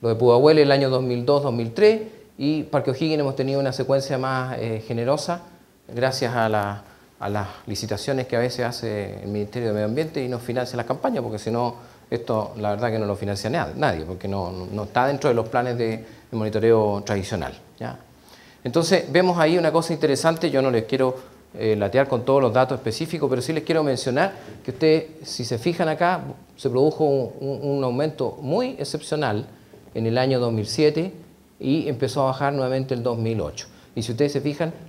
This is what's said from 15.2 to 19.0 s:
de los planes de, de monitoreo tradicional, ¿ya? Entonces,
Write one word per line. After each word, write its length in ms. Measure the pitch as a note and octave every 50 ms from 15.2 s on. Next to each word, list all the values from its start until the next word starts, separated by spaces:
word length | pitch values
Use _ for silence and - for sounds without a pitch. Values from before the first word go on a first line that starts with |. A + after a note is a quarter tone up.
| D3 C#3+
de 40 | A#2
los 140 | A2+ A2 A2+
planes 300 | - B2 B2 B2+ A#2+ A#2+
de, 260 | A#2 A2+ A2 A2 - - - - - -
de 60 | -
monitoreo 680 | A2+ G#2+ G#2+ G#2+ G#2+ A2 A#2 A2+ A2 G#2+ G#2 G2+ G2+
tradicional, 560 | G2+ - G#2 G2 F#2 - A2+ F2+ D2 C2 - - - - - -
¿ya? 180 | A#2 A#2+ B2 - - - - - - - - - - - - - -
Entonces, 460 | B2+ A#2+ E3+ D#3+ E3 F#3+ E3+